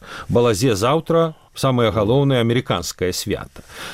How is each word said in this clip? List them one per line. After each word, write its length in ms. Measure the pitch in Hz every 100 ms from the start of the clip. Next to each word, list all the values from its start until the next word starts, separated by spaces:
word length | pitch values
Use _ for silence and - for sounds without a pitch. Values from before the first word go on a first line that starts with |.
| - - -
Балазе 460 | 107 120 98 131 95
заўтра 580 | 117 160 - 165 165 151 _ -
самае 360 | 135 123 110
галоўнае 480 | 107 104 135 139 127
амерыканскае 720 | 117 120 123 95 90 - 92
свята. 500 | - 104 - - - - - -